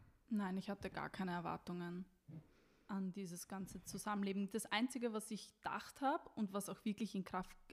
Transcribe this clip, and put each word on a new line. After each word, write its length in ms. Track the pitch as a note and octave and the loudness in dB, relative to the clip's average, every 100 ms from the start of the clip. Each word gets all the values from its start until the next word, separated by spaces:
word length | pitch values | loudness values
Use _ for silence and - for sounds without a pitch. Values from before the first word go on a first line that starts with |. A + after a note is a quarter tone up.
| - - - | -20 -16 0
Nein, 280 | G#3 F#3+ F#3+ | 2 2 2
ich 100 | F#3 | 0
hatte 220 | G3+ F#3+ | -2 -2
gar 180 | - C#3+ | -2 -2
keine 240 | - F#3 | 0 0
Erwartungen 720 | F3 E3+ E3 - F3 F3 F3 F#3+ - - D#3 - - - - - | 0 0 -2 -2 -4 -2 -4 -6 -12 -14 -14 -14 -20 -20 -18 -4
an 260 | G3 F#3+ | -2 0
dieses 360 | F#3+ F#3 F3 - | -2 -4 -6 -6
ganze 340 | G3 F#3+ F#3 | -6 -6 -8
Zusammenleben. 640 | - G3 G#3+ G#3 G3 G3 G3 | -6 -4 0 2 4 4 2
Das 140 | A3+ - | 2 2
Einzige, 460 | G#3+ B3+ B3 A#3+ | 4 4 4 0
was 160 | G#3+ - | 0 -2
ich 240 | G#3 - - | -4 -6 -6
gedacht 460 | - G3+ - - | -2 -2 -4 0
hab 340 | C4 A#3 - - | 4 4 2 -2
und 160 | G3+ | 0
was 160 | G3 - | 0 -2
auch 160 | - | -2
wirklich 300 | A3 G3+ A3 | 0 2 2
in 100 | G3 | 0
Kraft, 320 | F#3 F#3 F3+ - - | 0 -2 -2 -8 -12